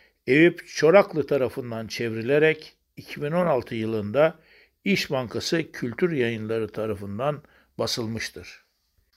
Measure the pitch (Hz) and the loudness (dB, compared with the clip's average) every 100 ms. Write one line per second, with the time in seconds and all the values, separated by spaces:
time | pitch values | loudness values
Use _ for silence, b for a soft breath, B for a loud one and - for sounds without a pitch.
0 | b b - 139 170 170 - - 151 196 | b b 2 6 6 4 -8 2 6 6
1 | 202 156 131 143 120 135 120 113 107 - | 6 0 0 0 0 -4 -8 -8 -8 -6
2 | 117 110 113 147 156 156 - _ _ - | -4 -4 2 4 4 2 -6 _ _ -20
3 | - - 147 170 175 131 - 113 110 110 | -16 -10 -4 0 2 0 -2 -4 -2 -2
4 | 101 123 160 - b b b b 202 190 | 0 2 2 2 b b b b -2 -2
5 | - 135 117 156 - 165 151 - 123 113 | 0 -4 -4 -6 -2 -2 -4 -6 -8 -2
6 | 175 151 117 113 107 113 107 - 110 98 | -2 0 -2 -2 -4 -4 -4 -4 -6 -6
7 | 101 101 139 143 - b b - 113 - | -8 -6 -4 -4 -10 b b -6 -4 -4
8 | 113 110 - 85 90 - _ _ _ _ | -6 -6 -8 -12 -18 -20 _ _ _ _
9 | _ | _